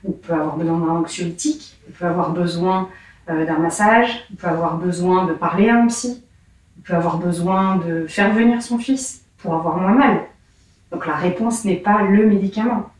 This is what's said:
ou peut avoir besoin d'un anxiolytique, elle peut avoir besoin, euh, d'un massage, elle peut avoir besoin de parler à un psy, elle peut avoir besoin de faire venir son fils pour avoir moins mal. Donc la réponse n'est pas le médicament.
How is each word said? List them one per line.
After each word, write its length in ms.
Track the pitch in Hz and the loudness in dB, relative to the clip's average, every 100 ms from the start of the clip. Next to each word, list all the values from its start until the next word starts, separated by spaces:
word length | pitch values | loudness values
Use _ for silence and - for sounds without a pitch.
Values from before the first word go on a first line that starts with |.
ou 80 | 196 | -6
peut 220 | - - | -8 -4
avoir 220 | 165 151 143 | -2 -2 -2
besoin 220 | 165 170 | -2 0
d'un 100 | 165 | 0
anxiolytique, 880 | 165 160 - 170 165 302 302 - _ - | -2 -4 -4 -6 -4 -4 -4 -8 _ -20
elle 80 | |
peut 120 | - 175 | -6 -4
avoir 240 | 170 165 | -2 -2
besoin, 580 | 170 175 170 185 185 185 - - - - | -2 -2 0 0 0 -2 -10 -20 -20 -6
euh, 160 | 160 160 | -4 -2
d'un 120 | 156 | 0
massage, 680 | 170 - 208 233 240 - - | -2 2 2 4 2 -4 -12
elle 60 | 196 | -10
peut 100 | 175 | -6
avoir 300 | 165 170 165 | -2 -2 -2
besoin 500 | 180 175 180 185 175 | -4 -2 2 2 0
de 60 | |
parler 380 | 165 170 185 220 | -2 -4 2 4
à 60 | 233 | 6
un 100 | 233 | 4
psy, 360 | - 240 247 _ _ _ _ _ - | 0 -6 -8 _ _ _ _ _ -20
elle 60 | |
peut 120 | - | -4
avoir 240 | 170 170 165 | -2 0 -2
besoin 580 | 180 170 175 190 190 190 | -2 -2 0 0 2 0
de 300 | 170 165 160 | -2 -4 -4
faire 280 | - 208 | 0 2
venir 280 | 220 233 240 | 4 2 2
son 160 | - 240 | -2 -6
fils 440 | - 269 - - _ _ | -2 -4 -4 -14 _ _
pour 160 | - | -4
avoir 240 | 160 165 170 | -2 -2 0
moins 160 | 185 | 4
mal. 260 | 240 269 185 - _ _ _ _ _ _ | 4 4 2 -2 _ _ _ _ _ _
Donc 160 | - 160 | -10 -6
la 80 | |
réponse 500 | 151 180 175 226 233 | -2 -2 0 -2 -2
n'est 120 | 202 175 | -2 -2
pas 260 | 208 208 | 2 2
le 240 | 196 208 220 | 4 6 6
médicament. 640 | 202 196 214 233 220 - | 4 0 -2 -2 -2 -6